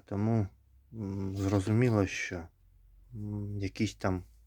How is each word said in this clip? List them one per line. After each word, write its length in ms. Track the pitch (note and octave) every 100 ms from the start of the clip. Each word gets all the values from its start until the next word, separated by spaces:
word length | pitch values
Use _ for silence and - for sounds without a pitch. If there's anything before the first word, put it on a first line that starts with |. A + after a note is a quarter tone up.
| -
тому, 420 | G2+ A2 A2+ G2 - _ _ -
м, 420 | A2+ G2 G2 F#2+ G2
зрозуміло, 680 | G2 G2+ G#2 A2 B2 G#2+ F#2
що, 360 | - - F2+ E2 _ _ _ - - - A2
м, 440 | G#2 G#2 G2+ G2+
якісь 360 | G2 - G#2+ -
там 280 | G2 F#2 - -